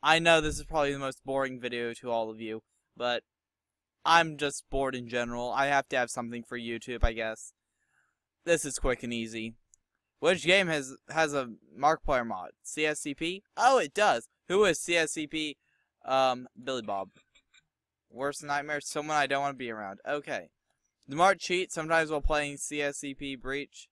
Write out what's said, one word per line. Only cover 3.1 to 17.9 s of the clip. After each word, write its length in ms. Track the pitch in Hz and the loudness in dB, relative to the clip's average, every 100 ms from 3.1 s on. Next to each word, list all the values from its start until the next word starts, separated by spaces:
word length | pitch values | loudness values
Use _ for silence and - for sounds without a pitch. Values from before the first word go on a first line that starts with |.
| 120 _ _ _ _ _ _ _ _ | -4 _ _ _ _ _ _ _ _
I'm 340 | - 165 165 147 | 4 4 4 0
just 300 | 143 - - | -4 -4 -6
bored 260 | 135 135 127 | -2 -2 -4
in 120 | 120 | -4
general. 440 | 120 120 120 120 | -4 -2 -4 -4
I 160 | 113 139 | 0 2
have 200 | 139 135 | 2 2
to 80 | 135 | -2
have 120 | 120 | -2
something 340 | - 120 120 | -4 -8 -10
for 140 | 117 123 | -10 -10
YouTube, 460 | 117 117 123 120 | -6 -8 -6 0
I 100 | 117 | 0
guess. 400 | 113 113 110 - _ _ _ _ _ _ _ _ _ - | 0 -6 -6 -14 _ _ _ _ _ _ _ _ _ 0
This 200 | 165 147 | 0 0
is 140 | - | -2
quick 240 | 139 123 | 0 0
and 100 | 123 | -2
easy. 420 | 117 113 113 113 113 _ _ _ _ _ _ | -4 -4 -6 -8 -10 _ _ _ _ _ _
Which 240 | 156 185 | 2 2
game 240 | 143 190 185 | 6 4 4
has, 280 | 156 131 135 _ | 0 -4 -14 _
has 240 | 156 156 | 0 0
a 200 | 143 127 107 64 78 | 0 -4 -8 _ 0
Markiplier 480 | 139 160 - 135 117 | 2 2 2 0 0
mod? 260 | 98 87 - | -6 -10 -14
C 220 | - - 151 | -12 -2 -2
S 160 | 151 | 0
C 120 | 151 | -6
P? 300 | 139 165 190 _ - | -6 -6 -6 _ 2
Oh, 220 | 233 262 | 6 6
it 160 | 156 | 2
does. 340 | 202 208 123 - _ _ | 2 4 2 -2 _ _
Who 180 | 185 208 | 4 4
is 140 | 156 | 4
C 160 | - 170 | 2 2
S 140 | 160 | 2
C 160 | - 151 | -2 -6
P? 300 | 156 151 139 _ _ _ _ | -4 -6 -8 _ _ _ _
Um, 440 | - 131 131 127 127 - | 0 4 4 2 -6 -14
Billy 200 | 151 131 | -6 -6
Bob. 280 | 107 98 95 _ _ _ _ _ _ _ _ | -4 -6 -6 _ _ _ _ _ _ _ _